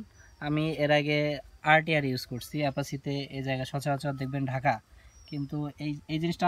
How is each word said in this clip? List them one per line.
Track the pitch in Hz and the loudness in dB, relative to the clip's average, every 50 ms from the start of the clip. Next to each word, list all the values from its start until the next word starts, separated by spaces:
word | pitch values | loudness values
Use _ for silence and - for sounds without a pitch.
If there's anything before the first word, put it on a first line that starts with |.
| 214 - - - - - - - 151 | -6 -10 -18 -20 -20 -20 -14 -8 -2
আমি | 147 151 151 156 160 151 131 147 | 0 0 2 2 0 0 2 4
এর | 143 151 147 | 4 4 4
আগে | 147 147 147 147 147 147 147 131 - - - - - 151 | 4 4 2 2 2 0 -2 -4 -8 -14 -14 -2 4 6
আরটিআর | 156 160 156 165 160 147 143 135 | 6 6 6 4 0 2 2 0
ইউজ | 127 127 - - | -2 -2 -4 -6
করছি | 127 117 - - - 151 147 | -8 -10 -8 -6 -4 -2 0
অ্যাপাচিতে, | 139 131 143 139 - 147 135 - 143 139 143 135 - 139 | 0 0 -2 -4 -4 -6 -6 -4 -4 -4 -4 -4 -6 -6
এই | 135 131 | -6 -2
জায়গায় | 135 135 131 131 - | -2 -2 -2 -2 -4
সচরাচর | - 139 127 151 139 131 - 143 139 131 | -4 -4 -2 0 -2 0 -2 -2 -4 -2
দেখবেন | 135 131 139 139 135 131 | -4 -4 -2 -2 -2 0
ঢাকা, | 127 135 127 143 117 - - - - - - - - - - - | -2 0 2 2 2 0 -2 -14 -20 -20 -20 -20 -20 -20 -14 -8
কিন্তু | 156 143 143 135 151 147 147 147 - - 147 | -6 -6 -4 -4 -4 -4 -4 -4 -6 -6 -4
এই, | 151 147 147 - - | -4 -6 -6 -6 -4
এই | 156 156 | -4 -2
জিনিসটা | 165 170 170 - 180 | 0 0 0 2 4